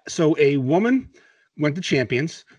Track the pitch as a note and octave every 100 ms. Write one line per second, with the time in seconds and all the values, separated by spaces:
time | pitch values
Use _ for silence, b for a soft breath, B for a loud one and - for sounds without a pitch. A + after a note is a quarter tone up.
0 | - - D#3 D#3+ C#3+ C#3+ B2+ E3 A3+ C4
1 | - b b b b - D3 D3+ F3+ C#3+
2 | A#2 A#2+ D#3+ - -